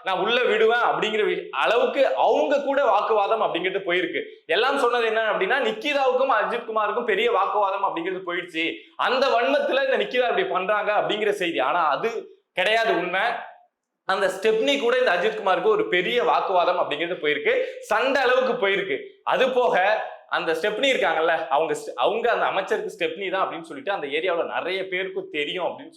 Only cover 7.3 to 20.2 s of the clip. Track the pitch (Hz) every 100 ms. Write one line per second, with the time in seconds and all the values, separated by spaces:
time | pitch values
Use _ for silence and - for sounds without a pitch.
7.3 | 190 196 208 196 196 190 165 175 185 170
8.3 | 175 175 160 160 - - - 175 254 269
9.3 | 233 262 285 - 262 262 226 208 247 240
10.3 | 202 180 175 190 214 196 190 160 214 208
11.3 | 202 175 143 131 170 156 135 226 220 -
12.3 | - _ - 190 226 214 170 180 190 185
13.3 | - - - _ _ _ _ - 196 190
14.3 | - - 220 277 269 233 254 247 175 214
15.3 | 214 196 175 220 214 - 180 196 240 175
16.3 | 160 175 185 165 - 135 147 170 180 147
17.3 | 143 170 254 - - - 214 262 277 247
18.3 | 254 311 - 196 190 151 135 - - -
19.3 | 185 254 247 233 180 190 214 - -